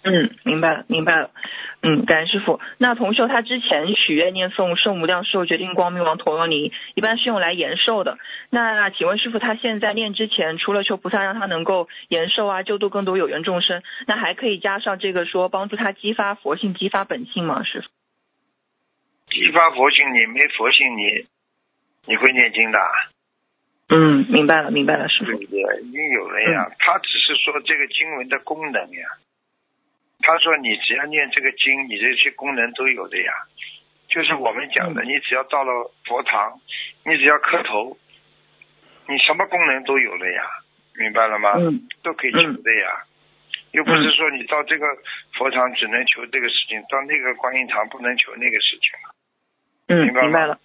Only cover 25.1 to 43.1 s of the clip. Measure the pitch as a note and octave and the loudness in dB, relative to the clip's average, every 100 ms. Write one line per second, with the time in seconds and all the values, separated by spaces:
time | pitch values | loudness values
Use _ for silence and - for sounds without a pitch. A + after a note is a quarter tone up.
25.1 | - G#3 G#2+ G2 G2 G2+ G#2 A#2+ C3+ D3+ | -2 -2 -6 -4 -4 -2 -2 -6 -8 -2
26.1 | B2 F2+ F#2+ A2 G2+ F2+ - - F#3 - | -2 -2 0 0 0 -2 0 0 0 0
27.1 | - - D3 D3+ D3 - D3+ C#3 - D#3+ | 0 2 2 0 -2 -2 0 0 -2 -4
28.1 | C#3+ B2+ C3+ - D#3+ D#3 A2+ F2 F2 - | -4 -4 -4 -4 -6 -4 -4 -4 -12 -14
29.1 | - _ _ _ _ _ _ _ _ _ | -16 _ _ _ _ _ _ _ _ _
30.1 | _ - E3 E3 D#3 B2 G#2 - B2 D3 | _ 2 4 4 2 0 -2 -2 -2 -2
31.1 | D#3 C#3 A#2+ C3 C3 C#3 C3+ C3 G#2 A#2+ | -2 0 0 -2 0 0 0 -2 -2 0
32.1 | B2 C#3+ - C#3 C3 A#2+ A#2+ C3 A#2+ F2+ | 2 0 0 -6 -2 -2 0 -2 -2 -4
33.1 | F2+ - - - - - - _ _ _ | -4 -4 -6 -10 -16 -18 -18 _ _ _
34.1 | E3+ D3 D3+ A#2+ A2 C#3 C3+ E3+ D#3 A#2+ | -2 0 0 -2 -2 -2 -2 0 -4 -2
35.1 | C#3 - B2+ C3+ D3 C3+ B2 A#2+ _ - | -4 0 -2 0 -2 0 -2 -4 _ -6
36.1 | B2 C3 A2 G#2+ A#2+ - - - - D#3 | -4 0 0 0 -6 -14 -12 -12 -10 -2
37.1 | D#3 C#3+ D3 - E3+ - G#2 B2 - _ | 2 6 4 4 0 0 -4 -4 -12 _
38.1 | - _ _ _ _ _ _ _ - - | -20 _ _ _ _ _ _ _ -20 -4
39.1 | C#3 - D#3 G3 F3+ D#3+ C3+ C3 C3+ A#2 | 2 2 2 0 2 2 0 2 0 0
40.1 | F2+ F2+ F2+ - - _ _ _ - A2 | -2 -4 -4 -8 -10 _ _ _ -6 -2
41.1 | G#2+ A2+ G#2+ G#2 G2+ E3+ C#3+ - - E3 | 2 2 2 2 4 2 0 -6 -8 -8
42.1 | - B2+ D3 E3 B2+ A#2+ A2 F#2 - - | -4 0 2 0 0 0 0 0 -6 -10